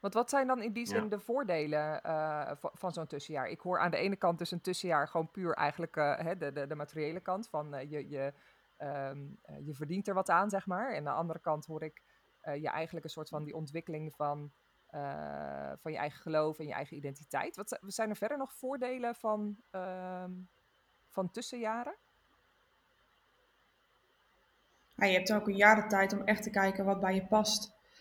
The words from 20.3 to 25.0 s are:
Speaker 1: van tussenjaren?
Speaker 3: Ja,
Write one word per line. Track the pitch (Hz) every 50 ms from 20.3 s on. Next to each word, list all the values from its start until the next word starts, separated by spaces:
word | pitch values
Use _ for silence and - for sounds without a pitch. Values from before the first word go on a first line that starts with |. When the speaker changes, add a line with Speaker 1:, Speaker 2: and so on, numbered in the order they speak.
| 185 185 185 180 _ _ _ _ _ _ _ _ _ _ _ _
Speaker 1:
van | - - 190 175
tussenjaren? | - - 247 - - 247 233 214 220 233 240 277 370 - _ _ _ _ _ _ _ _ _ _ _ _ _ _ _ _ _ _ _ _ _ _ _ _ _ _ _ _ _ _ _ _ _ _ _ _ _ _ _ _ _ _ _ _ _ _ _ _ _ _ _ _ _ _ _ _ _ _ _
Speaker 3:
Ja, | -